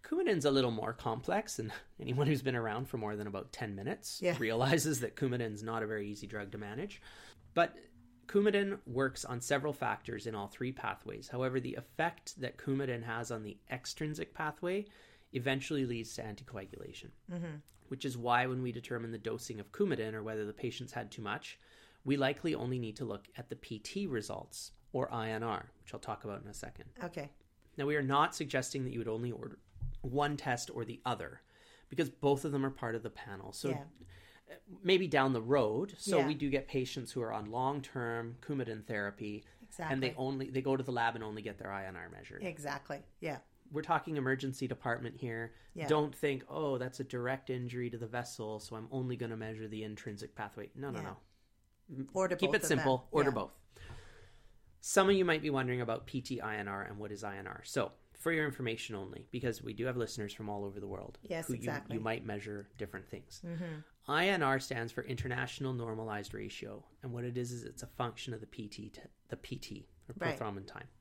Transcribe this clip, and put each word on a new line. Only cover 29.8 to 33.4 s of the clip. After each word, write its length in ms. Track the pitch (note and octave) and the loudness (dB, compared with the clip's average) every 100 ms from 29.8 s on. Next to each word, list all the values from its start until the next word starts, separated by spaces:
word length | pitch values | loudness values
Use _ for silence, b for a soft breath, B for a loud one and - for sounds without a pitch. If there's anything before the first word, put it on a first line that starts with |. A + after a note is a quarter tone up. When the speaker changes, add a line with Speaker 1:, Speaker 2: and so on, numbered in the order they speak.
| - - | -4 -2
Speaker 1:
one 340 | B2+ C3+ C#3+ C#3+ | 0 2 2 2
test 340 | C#3+ A#2+ - | 2 0 0
or 120 | A#2 | -4
the 160 | A#2 - B2 | -4 -4 -2
other, 340 | A#2+ D2+ - B B B B B | -2 -4 -10 B B B B B
because 220 | C3+ C#3+ | 2 2
both 340 | - C#3+ C#3 | 4 4 4
of 80 | D3+ | 4
them 120 | C#3 | 2
are 60 | C3+ | 2
part 240 | C3 A#2 | 0 -2
of 80 | A2+ | -2
the 80 | A2 | -4
panel. 420 | - - G2 | -8 -10 -10